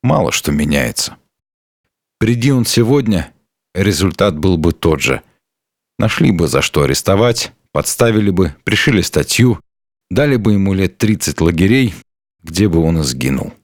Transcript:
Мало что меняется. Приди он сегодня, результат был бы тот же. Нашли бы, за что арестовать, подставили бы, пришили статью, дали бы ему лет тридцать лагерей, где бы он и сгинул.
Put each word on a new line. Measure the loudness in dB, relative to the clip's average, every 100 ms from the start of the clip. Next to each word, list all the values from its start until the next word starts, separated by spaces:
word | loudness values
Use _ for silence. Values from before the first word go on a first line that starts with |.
Мало | 0 0 0
что | -2 -2
меняется. | -2 0 0 -2 -4 -10 -12 _ _ _ _ _ _ _ _ _ _
Приди | -2 2 2
он | 2
сегодня, | 0 2 2 2 2 -2 -4 _ _ _ _
результат | -2 0 0 -2 0 0 2
был | 0 2
бы | 0
тот | 0 0 0
же. | -2 -4 _ _ _ _ _ _ _ -4
Нашли | -2 2 2
бы, | 2 0
за | 0
что | -2 0
арестовать, | 0 0 0 2 2 0 -6 _ _
подставили | -6 -6 0 2 2 0
бы, | 0 -2 -2
пришили | -4 0 2 0
статью, | 0 -2 -2 2 2 0 _ _ _ _ _
дали | -2 0
бы | 0 2
ему | 2 0
лет | 0 -2 _
тридцать | -2 0 -4 0
лагерей, | 0 2 2 2 0 -4 _ _ _ _
где | -12 0 2
бы | 2
он | 2 0
и |
сгинул. | -2 -4 -4 -4 -6 -14